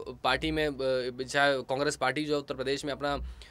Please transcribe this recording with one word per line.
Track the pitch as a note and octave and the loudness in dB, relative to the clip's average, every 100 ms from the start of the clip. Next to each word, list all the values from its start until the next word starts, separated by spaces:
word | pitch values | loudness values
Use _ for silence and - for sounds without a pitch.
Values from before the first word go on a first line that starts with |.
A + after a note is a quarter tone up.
पार्टी | - B2+ C3 C3+ D#3+ | -12 -2 2 2 2
में, | D#3 D3+ | 0 0
अ, | C3 C3 C3 B2+ B2 | 0 0 0 0 -4
चाहे | B2+ C#3+ C#3+ C3+ | -2 4 4 4
कांग्रेस | A#2+ C3+ D3 C#3+ | 0 0 0 2
पार्टी | C3 C3 | 0 0
जो | D3+ | 0
है | D3 | -2
उत्तर | C#3 | -2
प्रदेश | C3 C3 C3+ | -4 -2 -2
में | D3+ | -4
अपना, | B2+ C#3+ C#3 - - - | -4 -2 -4 -6 -12 -16